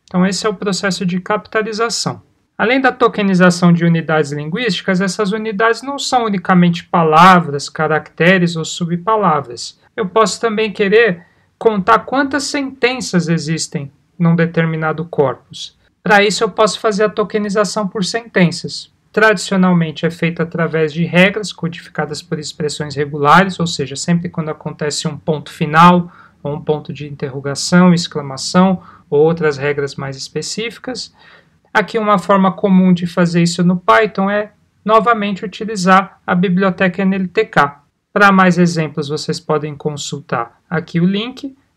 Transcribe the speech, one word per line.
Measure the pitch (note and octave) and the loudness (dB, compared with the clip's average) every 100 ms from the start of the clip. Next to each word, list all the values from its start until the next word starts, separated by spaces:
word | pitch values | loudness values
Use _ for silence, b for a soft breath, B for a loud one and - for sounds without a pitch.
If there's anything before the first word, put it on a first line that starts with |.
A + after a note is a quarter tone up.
Então, | _ F3+ | _ -2
esse | F#3 F#3 A3 | 0 0 -4
é | |
o | |
processo | G3 G3+ F3+ G3+ F3+ | -4 -4 -4 -4 -4
de | F#3+ F3+ | -4 -4
capitalização. | - G#3 - A3 G#3+ G#3 A#3 - C#3+ A#2 _ _ _ - | -4 -6 -2 -4 -4 -4 -4 -4 -6 -8 _ _ _ -4
Além | G#3 C4+ | 0 2
da | C4 | 2
tokenização | B3 A#3 G#3+ G3 F3+ F3+ F3 F3 | 2 0 2 0 4 4 6 4
de | E3+ | 4
unidades | E3+ E3 D3+ D#3 C#3 | 4 0 0 0 0
linguísticas, | D3 D3+ G#3 A#3+ F3+ - F#3 | -4 -6 -4 -2 -2 -2 -2
essas | F#3+ F3+ G3+ | -2 -2 -4
unidades | A3 A3 G3+ A3+ A3+ | -2 -4 0 0 0
não | C4 C#4 | -6 -8
são | - C4 | -2 0
unicamente | A3 G3 - F3+ F3 E3+ | 0 -4 2 4 4 2
palavras, | - F3+ D#3+ D#3 F#3 F3+ C#3+ C#3 - | -2 0 4 6 8 6 2 -6 -8
caracteres | - D#3 D3+ D3 - E3 F#3+ F3 E3 | -4 -2 -2 -4 0 2 4 2 -2
ou | |
subpalavras. | D#3 - E3+ E3+ F3 A3 F#3+ D3 B2+ A#2+ - - b | -8 -6 -4 -4 -2 0 2 0 -4 -12 -16 -18 b
Eu | - F#3 | -8 -2
posso | A3+ G#3 - | 0 0 0
também | A3+ G#3+ A3 | -4 -2 -4
querer | - G3 G#3+ A3+ E3+ B B B - | -2 2 4 2 0 B B B -2
contar | A3+ G#3 F3+ A3 - | -2 0 2 0 2
quantas | B3+ C#4+ C#4+ | -2 -2 -2
sentenças | C#4 D4 C4+ - A#3+ B3+ - F3+ D3+ | -4 -6 -6 -2 -4 -2 -2 -2 0
existem | E3 D3 D#3+ - D#3 C#3 _ _ - | -2 -2 -6 -6 -8 -10 _ _ -2
num | E3 | 2
determinado | E3+ E3 E3+ E3 D#3+ D#3 D#3 | 2 0 0 -2 -2 -4 -4
corpus. | E3+ - C3+ A#2 _ - - _ _ _ | -6 0 0 -2 _ -18 -18 _ _ _
Pra | - G#3 | 2 4
isso, | G#3 F#3 | 4 2
eu | A3 | -2
posso | - G#3+ - | 2 0 2
fazer | A3+ G3+ | -2 0
a | G#3+ | -2
tokenização | G#3+ G#3 G#3+ G#3 G3+ G3+ A3 G3+ | -2 -4 -2 -2 -2 -2 -2 -4
por | A3+ | -4
sentenças. | F3+ A3+ A#3 G3+ E3+ E3+ D3 - - _ _ | -4 -6 -4 2 2 0 -10 -12 -16 _ _
Tradicionalmente | - G#3+ G#3 - G3 F#3 F3 D#3+ D3+ | 2 2 2 -2 2 4 2 0 -2
é | E3 | -4
feita | E3 E3 E3+ | -2 -4 -4
através | E3 F3 D#3+ D#3+ D#3 | -6 -4 -2 0 -2
de | D3+ | -2
regras | D#3+ E3 F#3+ G#3+ G3+ | 0 4 4 2 -8
codificadas | - E3+ E3+ - - D3 D3 | -8 -10 -10 -14 -8 -8 -8
por | - D3+ | -10 -10
expressões | D3+ - D3 - D3+ | -10 -6 -6 -6 -8
regulares, | C3+ D3 D3 C#3+ E3 G3 F3+ | -6 -6 0 4 6 4 -2
ou | E3+ | -6
seja, | - C3+ C#3 | -4 -6 -6
sempre | - E3+ F3 | -2 -2 -2
quando | E3+ D#3 | -8 -8
acontece | D3+ D3+ - D3+ C#3+ D#3+ | -8 -12 -8 -6 -4 -8
um | C#3+ | -8
ponto | - D#3 - | -4 -4 -6
final, | - D3+ D#3 F3 F3 F3 B B B | -8 0 6 8 6 2 B B B
ou | C#3+ | -10
um | D3+ | -8
ponto | C#3 D3+ D3 | -4 -4 -4
de | C3+ D3 | -12 -12
interrogação, | C#3+ C#3+ C3+ C#3 C#3 - F3+ F3+ | -10 -10 -8 -8 -6 0 4 4
exclamação, | E3+ - D3+ C#3 C3+ - F3+ F#3+ F3+ B B - | 4 0 -8 -10 -10 -2 2 2 0 B B -2
ou | D3 | 2
outras | D#3 E3 D#3 C3+ | 2 2 -2 -2
regras | C#3+ C#3+ C#3 - | -4 -2 -4 -6
mais | C3+ | -10
específicas. | C3+ - D#3 D3+ - A3+ - - A3+ - b b b b b b | -10 -10 -10 -8 -8 -8 -10 -12 -12 -12 b b b b b b
Aqui | G#3+ F#3+ A3+ | -2 -2 -2
uma | G#3 G3+ | 0 0
forma | F#3 G3 F#3+ | 2 2 2
comum | F3+ G3+ F#3 F#3 | 0 2 4 6
de | F3 F3 | 2 0
fazer | - E3+ E3+ | 0 0 2
isso | E3+ E3+ | 0 2
no | F3 F#3 | 0 0
Python | - A3 A3 G#3 G3 | 2 2 2 -2 -2
é, | G#3 G#3 _ _ _ | -2 -4 _ _ _
novamente, | G3+ A3 A3+ A3+ G3+ F#3+ | 2 2 4 0 0 -6
utilizar | G#3+ - A3 G#3+ F3+ F#3+ F#3+ _ | -8 -10 -8 -2 4 4 2 _
a | - | -2
biblioteca | F3+ G3 F3+ F#3+ F3+ F#3 F3 | 0 2 2 0 0 -2 0
N | F#3+ F#3+ | -2 -2
L | F3+ | -2
T | A3+ A3 | -2 0
K. | D#3+ C#3+ - _ _ _ | 0 0 -2 _ _ _
Pra | G3+ G3+ | 4 4
mais | F#3+ F#3 E3+ | 6 4 4
exemplos, | F3 E3 D#3 D3 C#3 | 2 2 -4 -6 -6
vocês | D3 - D3+ | -6 -6 -8
podem | - D3+ D3+ | -2 -2 -2
consultar | C#3+ D#3 C#3+ - C#3+ - B2+ A#2 _ - | -8 -8 -8 -10 -10 -6 -6 -6 _ -8
aqui | D#3+ E3 E3+ | -8 -4 -2
o | F3+ | 0
link, | G3+ A#3 C4 C#4 - b | 0 -6 -10 -14 -16 b